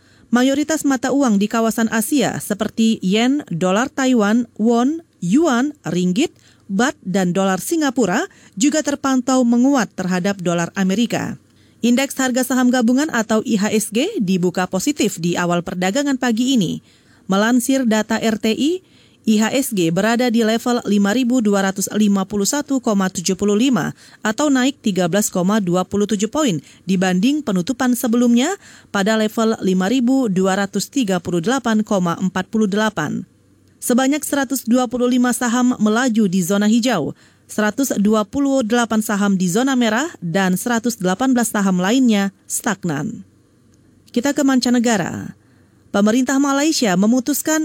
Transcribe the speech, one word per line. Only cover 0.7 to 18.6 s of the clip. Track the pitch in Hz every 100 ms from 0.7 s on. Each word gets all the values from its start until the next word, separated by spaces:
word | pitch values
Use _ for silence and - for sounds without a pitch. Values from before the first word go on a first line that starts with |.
| 311 285
mata | 262 269
uang | 277 262 196
di |
kawasan | 208 233 226 226 226
Asia | 226 214 285 180 -
seperti | - 196 190 - 226 220
yen, | 185 214 247 285 -
dolar | 165 185 190 269
Taiwan, | - 262 247 202 233 240 -
won, | 220 233 254 330 - _
yuan, | 175 254 330 240 294 -
ringgit, | 165 175 180 185 349 _ _ _ -
baht, | 196 254 -
dan | 185 190 180 180
dolar | 190 185
Singapura | - 330 285 262 196 208 381 - - -
juga | 269 311
terpantau | 294 285 269 262 247 262
menguat | 240 240 262 277 190
terhadap | - 185 180 190 196
dolar | 175 175 170
Amerika. | - 185 196 233 160 113 - _ _ _ _
Indeks | 233 247 277 -
harga | 262 247
saham | 254 254 247
gabungan | 254 233 254 311
atau | 233 220 220 -
I |
H | 220 208
S | 208 -
G | 220 339 427
dibuka | 185 185 175 180 180
positif | 185 285 294 226 -
di | 170 170
awal | 175 175
perdagangan | 170 185 185 240 285 269
pagi | 254 220 254 262
ini. | 170 160 - _ _ _ -
Melansir | 196 220 254 240 269 240
data | 220 208 220
R | 226
T | 214 226
I, | -